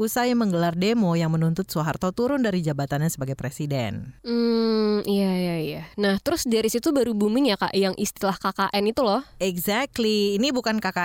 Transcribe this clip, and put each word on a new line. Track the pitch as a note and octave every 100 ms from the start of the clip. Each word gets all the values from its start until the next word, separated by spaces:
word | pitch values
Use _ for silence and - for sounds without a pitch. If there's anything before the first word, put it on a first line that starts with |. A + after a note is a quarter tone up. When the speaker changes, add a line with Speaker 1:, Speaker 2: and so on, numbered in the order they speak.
Speaker 1:
usai | A3 B3 B3
menggelar | A#3+ G#3 E3+ E3+
demo | E3+ G3+ A#3+ F3+
yang | E3+ D#3+
menuntut | D#3+ E3 E3 F#3+
Soeharto | D3+ D#3 - F#3
turun | F#3+ B3 C#4+
dari | A3+ F#3
jabatannya | D#3 C#3+ C#3 C#3+ E3
sebagai | C#3+ C3+ C3
presiden. | - - D3 C#3 G#2+ G2+ B2+ -
Speaker 2:
Hmm, | A#3+ A#3 A#3 A3+ A3+ A3 G#3+ G#3
iya, | - G3+ F#3+
iya, | F3+ F3+ E3
iya. | D#3 D3+ D#3+ -
Nah, | G3+ G3
terus | - E4+ B3
dari | A3+ A3
situ | A#3 E4
baru | C#4 A#3
booming | G#3 G#3 A#3+ C4+
ya, | G3
Kak, | F#3 F#3+
yang | F#3+ -
istilah | G#3 - G3 F3
K | G#3+
K | - G3
N | G3+ G#3
itu | A#3+
loh. | A3+ A3 - -
Speaker 1:
Exactly. | F#3+ F3 F3+ A3 C#4 - A3 G#3+ G3+ G3+
Ini | C#4
bukan | B3 A3 A3
K | F#3
K | F3+